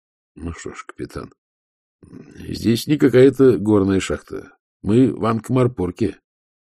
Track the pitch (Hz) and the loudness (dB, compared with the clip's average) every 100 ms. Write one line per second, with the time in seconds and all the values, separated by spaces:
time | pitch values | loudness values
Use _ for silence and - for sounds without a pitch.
0 | _ _ _ - 82 82 - - - - | _ _ _ -14 -14 -12 -16 -18 -20 -16
1 | 64 - 53 _ _ _ _ _ _ _ | -14 -14 -16 _ _ _ _ _ _ _
2 | - 90 - 85 85 82 101 117 - 151 | -20 -20 -20 -18 -12 -4 -2 -2 -2 2
3 | 139 123 135 135 131 90 107 104 98 95 | 4 6 6 6 4 4 2 2 2 0
4 | - - - - - _ _ _ 87 113 | -2 -8 -10 -16 -16 _ _ _ -2 2
5 | 127 - 110 113 - 127 123 - 90 - | 2 0 -4 -4 -2 -2 -2 -2 -8 -4
6 | 104 - _ _ _ _ | -6 -6 _ _ _ _